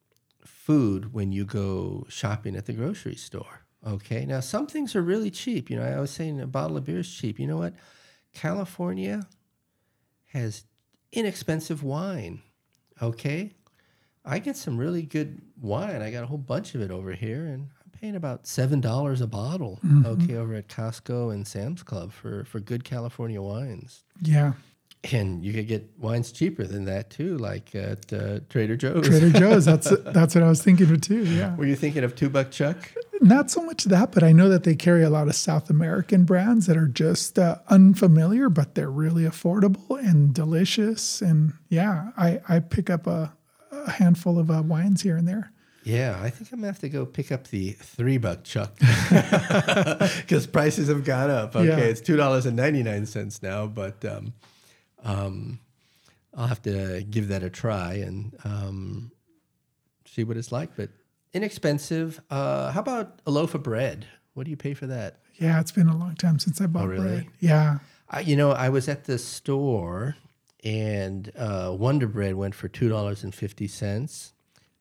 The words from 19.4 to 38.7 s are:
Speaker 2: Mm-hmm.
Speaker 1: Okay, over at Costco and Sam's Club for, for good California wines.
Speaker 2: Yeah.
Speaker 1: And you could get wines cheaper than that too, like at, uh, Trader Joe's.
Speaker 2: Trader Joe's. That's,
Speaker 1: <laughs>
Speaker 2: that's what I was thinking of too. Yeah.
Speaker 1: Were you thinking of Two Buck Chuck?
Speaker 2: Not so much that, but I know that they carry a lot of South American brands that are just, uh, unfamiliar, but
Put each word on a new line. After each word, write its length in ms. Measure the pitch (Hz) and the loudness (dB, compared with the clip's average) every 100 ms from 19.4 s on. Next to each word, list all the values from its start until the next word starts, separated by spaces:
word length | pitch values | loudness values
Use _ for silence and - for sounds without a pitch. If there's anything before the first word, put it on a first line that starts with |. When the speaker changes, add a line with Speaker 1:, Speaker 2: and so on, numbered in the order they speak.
| 123 180 117 92 | -6 -6 -8 -4
Speaker 2:
Mm-hmm. 220 | 165 147 117 | 4 6 6
Speaker 1:
Okay, 300 | 110 170 117 | 2 0 -2
over 180 | 113 | -6
at 140 | 110 - | -8 -10
Costco 680 | - 113 - - 120 117 | -8 -8 -8 -8 -6 -4
and 140 | 101 104 | -6 -8
Sam's 340 | 101 117 175 | -8 -8 -10
Club 300 | - 95 95 | -10 -10 -10
for, 320 | - 113 101 - | -14 -12 -12 -10
for 140 | 110 | -12
good 240 | 104 120 | -8 -8
California 580 | - 123 117 - 113 104 | -8 -10 -10 -10 -10 -8
wines. 640 | 98 110 135 95 - - _ - | -8 -8 -10 -12 -18 -20 _ -6
Speaker 2:
Yeah. 320 | 156 147 143 - _ _ _ _ - | 2 2 2 -2 _ _ _ _ -4
Speaker 1:
And 320 | 117 95 87 | -2 -2 -4
you 80 | 98 | -6
could 160 | 110 107 | -6 -4
get 220 | 110 110 - | -6 -8 -8
wines 340 | 110 117 127 | -4 -4 -6
cheaper 320 | - 180 - 92 | -4 -4 -4 -8
than 180 | 101 98 | -6 -6
that 240 | 98 98 | -6 -8
too, 260 | - 175 151 | -8 -8 -6
like 340 | 101 95 - | -8 -10 -10
at, 400 | 104 104 104 - | -10 -8 -10 -8
uh, 280 | 104 101 104 - | -8 -6 -8 -4
Trader 260 | 127 107 117 | -2 0 -2
Joe's. 320 | 131 165 143 | 0 2 6
Speaker 2:
Trader 240 | 160 170 | 8 8
Joe's. 340 | 156 196 214 156 | 8 8 8 6
That's, 240 | 156 139 | 4 4
Speaker 1:
<laughs> 160 | - - | 2 4
Speaker 2:
that's 300 | 180 165 170 | 4 6 6
what 80 | |
I 40 | 165 | 6
was 140 | 160 | 6
thinking 300 | 190 180 165 | 6 8 8
of 100 | 160 | 4
too. 240 | - 226 180 | 2 0 2
Yeah. 300 | 170 190 170 | 0 0 0
Speaker 1:
Were 100 | 139 | 0
you 100 | 135 | 0
thinking 280 | 147 151 | -2 0
of 100 | 123 - | -2 0
Two 140 | 139 | 0
Buck 220 | 135 131 | 0 -2
Chuck? 260 | - 143 175 - 466 - 403 | -2 -2 -2 -8 -12 -8 6
Speaker 2:
Not 300 | 202 269 285 | 8 8 4
so 140 | 339 | -2
much 220 | 330 330 196 | -4 -4 2
that, 260 | 185 233 | 4 4
but 100 | 185 | 6
I 100 | 165 | 8
know 160 | 160 196 | 10 8
that 140 | 185 | 6
they 120 | 180 156 | 4 2
carry 260 | 175 170 | 4 4
a 80 | 160 | 6
lot 180 | 151 147 | 4 2
of 60 | - | 0
South 360 | - 151 - | 0 -2 2
American 520 | 151 160 180 - 185 | 2 2 -2 2 4
brands 440 | 175 180 214 226 180 | 6 4 4 4 4
that 100 | 160 | 2
are 100 | 151 | 2
just, 520 | 117 156 - - 196 | 2 0 0 0 2
uh, 180 | 170 170 - | 2 0 6
unfamiliar, 800 | 196 190 - 185 160 165 233 269 | 10 10 8 6 6 6 4 4
but 260 | 156 139 | 2 0